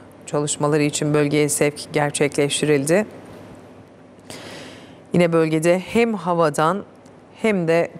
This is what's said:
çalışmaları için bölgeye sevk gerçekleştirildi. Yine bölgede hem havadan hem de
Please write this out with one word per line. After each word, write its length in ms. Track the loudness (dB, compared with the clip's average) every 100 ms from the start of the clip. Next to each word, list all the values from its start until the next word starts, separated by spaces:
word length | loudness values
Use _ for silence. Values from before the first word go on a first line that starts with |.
| -16 -20 -6
çalışmaları 560 | -4 -4 -2 0 2
için 320 | 0 0 0
bölgeye 340 | 2 2 2 0
sevk 440 | 0 -2 -2 -6
gerçekleştirildi. 1120 | -2 -2 0 -2 0 -2 0 2 2 4 2 0 -8 -20 -20 -20 -20 -20 -20 -20 -20 -20 -20 -20 -18 -18 -18 -18 -20 -20 -20 -2
Yine 200 | 2 4
bölgede 460 | 2 2 2 2 2
hem 360 | 0 0 0
havadan 720 | 0 -2 0 2 2 0 0 -6 -20 -20 -20 -20 -4
hem 260 | 0 0 2
de 220 | 2 0